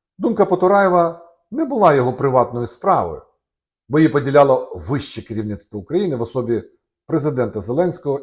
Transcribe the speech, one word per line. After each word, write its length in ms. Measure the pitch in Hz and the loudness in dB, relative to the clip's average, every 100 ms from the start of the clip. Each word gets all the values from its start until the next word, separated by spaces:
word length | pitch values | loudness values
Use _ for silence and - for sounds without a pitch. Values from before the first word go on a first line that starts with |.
| _ - | _ -6
думка 280 | 233 214 190 | -2 0 0
Потураєва 840 | 180 185 202 190 180 170 165 - _ _ | 2 4 4 4 4 2 -2 -16 _ _
не 140 | 254 294 | -6 -4
була 280 | 262 185 | 2 4
його 200 | 143 123 | 4 2
приватною 540 | 127 135 127 120 120 120 | 0 0 2 0 -2 -8
справою, 540 | - 196 165 87 76 - _ _ _ _ _ - | -4 0 0 0 -8 -16 _ _ _ _ _ -4
бо 120 | 147 | 2
її 100 | 156 | 2
поділяло 640 | 143 131 143 139 127 - 90 | 2 2 4 6 4 -2 -12
вище 460 | 85 139 - - | -6 -6 -6 -10
керівництво 580 | - 107 107 101 - 104 | -8 -8 -6 -8 -12 -14
України 360 | - 170 196 127 | -6 -2 -2 -4
в 60 | |
особі 420 | 117 131 113 113 - _ _ _ - | -4 -4 -2 -4 -4 _ _ _ -6
президента 560 | 156 151 127 117 107 | -4 -2 -2 -4 -4
Зеленського 580 | 98 135 180 165 143 139 | -4 -2 -2 -2 -4 -6